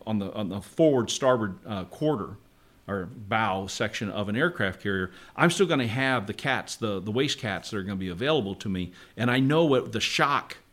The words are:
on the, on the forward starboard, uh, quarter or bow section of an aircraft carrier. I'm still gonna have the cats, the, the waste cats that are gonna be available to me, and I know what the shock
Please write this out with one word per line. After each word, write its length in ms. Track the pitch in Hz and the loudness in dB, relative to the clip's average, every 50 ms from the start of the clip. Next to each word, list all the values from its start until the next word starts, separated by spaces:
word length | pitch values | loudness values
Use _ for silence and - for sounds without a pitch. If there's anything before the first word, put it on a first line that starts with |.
| - | -6
on 120 | 113 110 104 | -4 -2 -2
the, 140 | 98 95 - | -2 -4 -4
on 160 | 110 107 87 | -6 -6 -6
the 140 | 92 101 - | -6 -8 -10
forward 480 | - - - 165 156 139 123 113 104 | -6 2 6 6 6 6 6 2 0
starboard, 480 | - - 139 131 127 117 110 98 92 - - | -2 2 4 4 4 4 2 0 -4 -6 -8
uh, 180 | - 107 95 90 | -8 -6 -6 -6
quarter 540 | - - - 151 151 151 110 87 78 101 - - _ _ _ _ _ _ _ _ - | -8 -6 -2 0 0 0 0 -2 -6 -10 -14 -18 _ _ _ _ _ _ _ _ -6
or 220 | 98 98 90 87 - 120 104 98 | -4 -4 -4 -6 -10 -12 -6 -2
bow 380 | 113 110 110 104 95 95 98 | 0 0 2 2 0 -2 -4
section 420 | 101 - - 113 104 - - 113 98 | -6 -4 -4 -4 -2 -2 -4 -6 -4
of 220 | - 104 104 101 | -4 -4 -4 -2
an 60 | 107 | 0
aircraft 440 | 120 156 175 170 - 107 95 90 - - | 0 0 0 0 0 -2 -2 -4 -4 -2
carrier. 280 | 101 98 95 92 90 - - - - - | -2 0 0 -2 -4 -6 -12 -20 -12 -2
I'm 140 | - 147 170 | 2 2 2
still 160 | 170 - 196 | 4 4 2
gonna 200 | 165 165 135 123 | 2 4 2 0
have 400 | 113 107 131 135 135 131 120 101 | 0 -2 0 0 0 0 0 -2
the 60 | 101 104 | -4 -6
cats, 440 | - - 139 127 107 - - - | -4 -2 -2 -2 -2 -2 -6 -6
the, 220 | - 113 107 101 95 | -4 -4 -2 -2 -2
the 120 | 90 107 | -4 -2
waste 280 | 104 127 143 139 - - | 0 0 0 0 0 -2
cats 300 | - 107 95 85 - - | -4 -4 -4 -4 -6 -6
that 60 | 113 | -6
are 60 | 104 92 | -6 -4
gonna 140 | 98 101 | -4 -4
be 120 | 92 95 92 | -4 -4 -6
available 460 | 87 85 120 143 160 147 107 95 95 | -4 -2 0 0 0 0 0 -2 -6
to 160 | - - 110 | -6 -4 -4
me, 220 | 95 92 90 87 - - - - - - | -2 -2 -4 -6 -8 -14 -20 -18 -6 -2
and 120 | 113 123 | 0 2
I 80 | 123 131 | 4 4
know 280 | 131 135 147 160 170 | 4 4 4 4 4
what 260 | 151 135 127 - - 110 | 6 4 4 2 0 -2
the 80 | 107 | -4
shock 560 | - - - - 156 143 143 120 - - - - - _ | -2 -2 0 2 2 2 2 0 -2 -4 -10 -18 -20 _